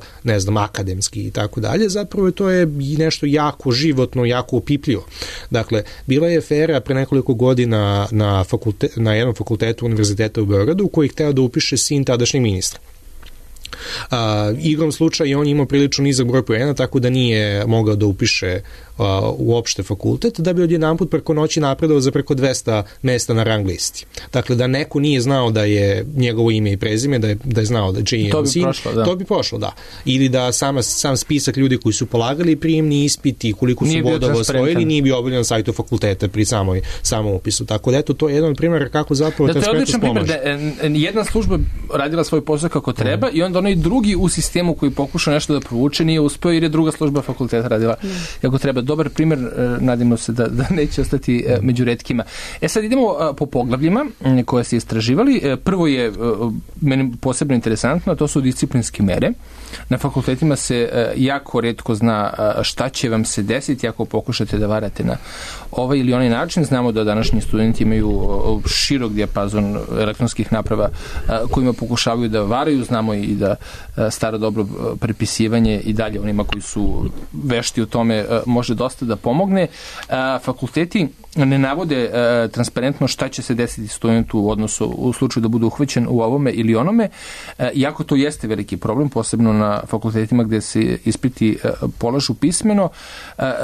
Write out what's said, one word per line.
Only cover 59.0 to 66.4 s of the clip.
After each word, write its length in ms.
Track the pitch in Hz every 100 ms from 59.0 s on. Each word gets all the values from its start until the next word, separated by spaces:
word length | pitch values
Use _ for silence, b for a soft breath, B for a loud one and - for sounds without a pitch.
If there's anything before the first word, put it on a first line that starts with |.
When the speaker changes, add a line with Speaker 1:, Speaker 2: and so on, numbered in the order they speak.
Speaker 2:
mere. 280 | 101 92 156 247 B B B B -
Na 80 | 127
fakultetima 580 | 139 131 127 127 160 135
se, 200 | - 123 117
e, 200 | 120 113 123
jako 440 | 131 139 - 123
retko 340 | 117 110 - 107
zna, 380 | 117 107 104 -
a, 260 | 107 113
šta 260 | 104 - 123
će 200 | - 123
vam 160 | 110 110
se 180 | -
desiti 440 | 104 123 147 123 117
ako 180 | 110 113
pokušate 520 | 107 - 117 104 104
da 100 | 104
varate 360 | 107 104 -
na 140 | - - B B B B B
ovaj 260 | - 127 139
ili 160 | 127
onaj 160 | 123 123
način. 360 | 117